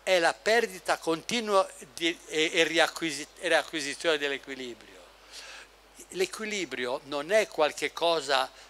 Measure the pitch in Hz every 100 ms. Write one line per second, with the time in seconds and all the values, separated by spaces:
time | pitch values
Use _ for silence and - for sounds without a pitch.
0 | - 180 165 - 208 233 220 185 - 156
1 | 165 160 - 233 214 196 190 - 175 -
2 | 165 170 - 160 160 170 156 165 151 -
3 | 165 143 147 - 180 160 - 160 139 131
4 | 170 151 143 135 - 131 127 113 - -
5 | - - - - - - - - - -
6 | - 180 190 - 214 208 151 123 123 143
7 | 135 147 151 214 202 - 147 - 139 -
8 | 170 165 135 135 131 - -